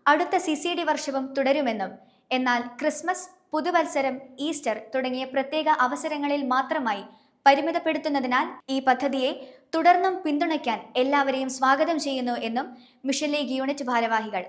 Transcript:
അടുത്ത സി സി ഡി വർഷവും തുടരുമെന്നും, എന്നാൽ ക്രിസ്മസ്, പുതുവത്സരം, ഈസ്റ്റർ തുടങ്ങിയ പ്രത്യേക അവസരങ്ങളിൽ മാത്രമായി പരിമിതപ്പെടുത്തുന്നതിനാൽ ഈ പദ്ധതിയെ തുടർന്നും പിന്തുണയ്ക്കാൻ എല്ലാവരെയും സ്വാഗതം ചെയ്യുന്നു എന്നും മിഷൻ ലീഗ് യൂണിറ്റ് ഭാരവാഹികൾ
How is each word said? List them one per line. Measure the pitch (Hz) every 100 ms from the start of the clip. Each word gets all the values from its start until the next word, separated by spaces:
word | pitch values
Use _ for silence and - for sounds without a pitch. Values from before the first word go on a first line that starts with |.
| -
അടുത്ത | 302 349 381
സി | 359
സി | 294 349 349
ഡി |
വർഷവും | 311 294 - 269 262 277
തുടരുമെന്നും, | 262 285 262 214 190 - - _ -
എന്നാൽ | 254 254 240 240 -
ക്രിസ്മസ്, | 302 - 330 370 - - _
പുതുവത്സരം, | 311 349 349 311 285 269 254 - -
ഈസ്റ്റർ | 294 320 240 214 - 262
തുടങ്ങിയ | 254 254
പ്രത്യേക | 254 269 269 311 302
അവസരങ്ങളിൽ | 311 254 285 320 302 285 285 262
മാത്രമായി | 254 262 311 240 202 - - _ _ 269
പരിമിതപ്പെടുത്തുന്നതിനാൽ | 285 311 339 339 302 311 285 247 247 330 - -
ഈ | 269
പദ്ധതിയെ | 262 247 277 269 262 - - - _ 320
തുടർന്നും | 339 359 381 370 311
പിന്തുണയ്ക്കാൻ | 294 339 302 247 220 - 247
എല്ലാവരെയും | 262 285 269 262 262
സ്വാഗതം | 262 262 277 320 320
ചെയ്യുന്നു | 277 262 240 240 226
എന്നും | 226 330 - - _ 262
മിഷൻ | 277 302
ലീഗ് | 294 254 262
യൂണിറ്റ് | 269 285
ഭാരവാഹികൾ | 247 240 226 220 214 196